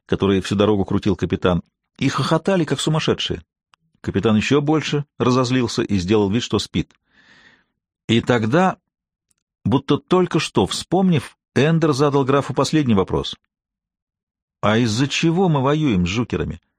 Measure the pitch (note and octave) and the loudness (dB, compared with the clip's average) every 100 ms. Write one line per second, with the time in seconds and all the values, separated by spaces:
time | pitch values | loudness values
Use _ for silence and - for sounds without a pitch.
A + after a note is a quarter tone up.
0 | - - G2 F#2+ - G2+ G#2 G#2 F#2 G2+ | -6 0 2 0 0 2 2 2 0 -2
1 | G#2+ F#2 F2 G2 F#2 E2+ - _ _ _ | -2 -2 -2 -2 0 0 -4 _ _ _
2 | C3 - B2+ D#3+ F3 F#3+ D3+ C3+ - D#3 | -4 -2 -2 -2 0 -2 -2 -4 -2 -2
3 | - A2 - D#2+ - _ _ _ _ _ | -2 -2 -4 -8 -12 _ _ _ _ _
4 | - F#2+ A2+ G#2+ - C#3+ D3 D#3 - D3 | -6 -2 2 2 2 0 2 0 -2 -4
5 | C#3 - A#2+ B2+ B2 C3 A#2 - - G2 | -6 -4 0 0 0 -2 -2 -4 -2 -2
6 | F2 A2 G2+ A2+ - G#2 - F2+ - _ | 2 2 2 -2 -2 -4 -2 -4 -6 _
7 | _ _ _ _ _ _ _ _ _ _ | _ _ _ _ _ _ _ _ _ _
8 | - A2+ A2+ B2 A2 D3+ F#3 - _ _ | -2 0 2 0 2 0 0 -2 _ _
9 | _ _ _ _ _ _ G#2+ C3+ - C#3+ | _ _ _ _ _ _ -2 -2 0 -2
10 | - F3+ F3+ D#3+ - - F#2 - - F3 | 2 0 2 0 -2 0 0 -2 -4 0
11 | F#3+ D#3 - - _ - C#3+ E3 D#3+ B2+ | 2 0 -2 -12 _ 0 2 2 2 2
12 | D3 C#3 B2+ C#3 - C3+ C3+ D#3 C3+ G2+ | 2 2 2 0 0 -2 0 0 2 2
13 | F2+ D2+ C#2 - _ _ _ _ _ _ | 0 -2 -6 -12 _ _ _ _ _ _
14 | _ _ _ _ _ _ G2+ A2 B2 G#2+ | _ _ _ _ _ _ 0 0 0 0
15 | C#3 - E3 E3 F#3+ D3 C3 D3+ D3+ F#2+ | -2 -2 0 2 2 2 0 0 0 0
16 | F2 G#2+ A#2+ F2 D2 E2 _ | 0 -2 -4 -4 -6 -8 _